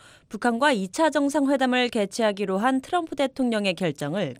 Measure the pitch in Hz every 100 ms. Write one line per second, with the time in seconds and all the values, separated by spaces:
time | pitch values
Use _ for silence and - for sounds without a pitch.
0 | - - _ 214 247 233 285 233 190 -
1 | 320 294 285 302 277 285 262 247 247 233
2 | 196 - 220 202 196 190 247 262 - 359
3 | 330 294 269 - 254 220 202 170 180 139
4 | 147 180 156